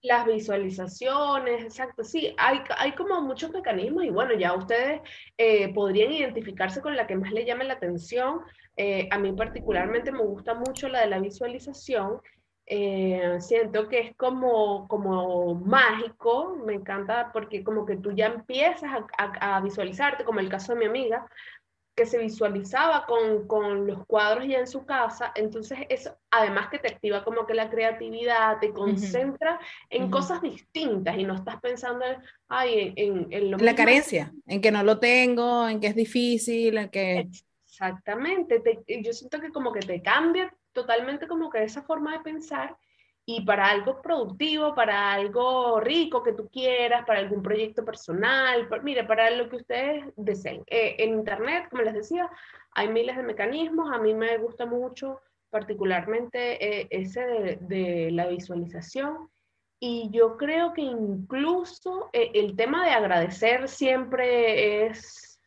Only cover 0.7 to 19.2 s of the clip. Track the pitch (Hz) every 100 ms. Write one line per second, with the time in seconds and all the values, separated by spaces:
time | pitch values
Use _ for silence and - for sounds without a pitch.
0.7 | 185 180 - 254 285 285 277 254 240 226
1.7 | 240 254 - 226 330 302 - 247 277 -
2.7 | - 277 285 403 370 277 262 320 359 370
3.7 | 196 220 330 330 185 254 220 175 185 190
4.7 | 233 262 311 - - - - 226 214 196
5.7 | 196 202 190 233 311 262 226 202 190 190
6.7 | - 302 277 - 190 190 214 233 247 262
7.7 | 254 175 175 - 240 254 330 - - _
8.7 | - 202 196 190 202 196 190 220 240 -
9.7 | 180 185 233 277 262 214 196 - 233 254
10.7 | 262 269 262 214 190 196 - 240 247 277
11.7 | 277 - 240 196 247 - _ _ _ -
12.7 | 202 202 196 190 185 175 175 180 233 220
13.7 | 208 214 247 226 - 254 254 254 226 208
14.7 | 202 196 214 196 185 180 180 175 175 185
15.7 | 262 247 220 233 - 233 247 349 359 220
16.7 | 202 190 196 196 233 240 220 208 202 190
17.7 | 220 202 185 196 196 214 233 - 254 311
18.7 | 349 285 262 214 -